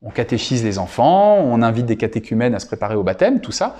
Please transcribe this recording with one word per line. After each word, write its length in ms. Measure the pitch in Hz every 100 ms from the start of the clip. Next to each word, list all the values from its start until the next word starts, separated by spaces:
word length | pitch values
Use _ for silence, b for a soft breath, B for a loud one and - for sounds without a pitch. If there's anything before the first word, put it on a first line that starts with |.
on 80 | 110
catéchise 540 | - 117 117 - 127
les 140 | 110 98
enfants, 600 | 92 - 135 185 208 202
on 240 | 143 117
invite 240 | 117 113 120
des 100 | 107
catéchumènes 580 | 110 110 - 113 123
à 40 | 104
se 80 | -
préparer 300 | 110 104 107
au 60 |
baptême, 380 | 92 95 196 269
tout 120 | -
ça, 240 | - 185 B